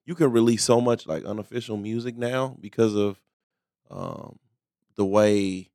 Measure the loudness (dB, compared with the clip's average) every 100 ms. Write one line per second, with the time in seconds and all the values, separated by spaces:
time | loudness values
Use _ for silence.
0 | -8 0 2 4 4 2 2 2 2 -2
1 | -4 -8 -6 -10 -8 -10 -8 -8 -6 -6
2 | -8 -6 -4 -4 -6 -8 -6 0 2 2
3 | -2 -4 _ _ _ _ _ _ -18 -12
4 | -12 -12 -16 -20 _ _ _ _ _ -4
5 | 0 4 4 4 0 -6 -12